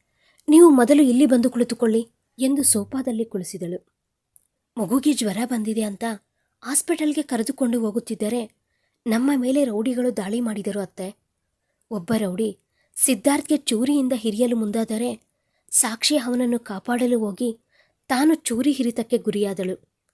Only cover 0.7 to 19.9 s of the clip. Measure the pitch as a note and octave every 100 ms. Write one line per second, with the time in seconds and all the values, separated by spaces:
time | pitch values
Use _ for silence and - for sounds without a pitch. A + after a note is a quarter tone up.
0.7 | C4+ A#3+ D4 C#4 A#3+ C#4+ B3+ A#3+ A#3+ A#3
1.7 | A3+ A#3 A3 A#3 _ _ - C4 C#4+ C4+
2.7 | G#3+ G3+ C4 C4 A3+ A3+ G3+ F3 F3+ E3+
3.7 | F3+ - _ _ _ _ _ _ _ _
4.7 | - F#3 B3+ D4+ B3+ G#3+ F#3+ B3 A#3+ G#3+
5.7 | A3 G#3+ G3 A#3 G#3 _ _ _ _ A#3+
6.7 | D4 - E4 D4+ D4 D4 A#3+ A3+ C4+ B3
7.7 | A#3+ A3 G#3 - A3 G#3+ A#3+ A3 _ _
8.7 | _ _ _ - A3 C4+ C#4+ B3 C4+ C4+
9.7 | G#3 A3+ B3 B3 A3+ F#3+ A3+ A#3 G#3 G3+
10.7 | G3+ F#3+ - F#3+ - _ _ _ _ _
11.7 | _ _ G#3+ E3+ A3 G3+ F3+ A3 - _
12.7 | _ _ - - A3+ - C#4+ - D4 -
13.7 | G#3+ C4 D4 B3+ B3 A3 G#3 B3 A#3 G#3+
14.7 | A3 A3 A3 A#3+ A3+ _ _ _ _ _
15.7 | - A#3+ A3 - D4+ B3 B3 B3 A#3+ -
16.7 | G3+ - A#3+ B3 A#3+ G#3+ F#3 B3 A3+ _
17.7 | _ _ _ - B3 D4+ D#4 - A#3 C4
18.7 | C4+ A#3+ A#3 A3+ A#3+ A3+ G3+ G3+ G3 F#3
19.7 | F#3 _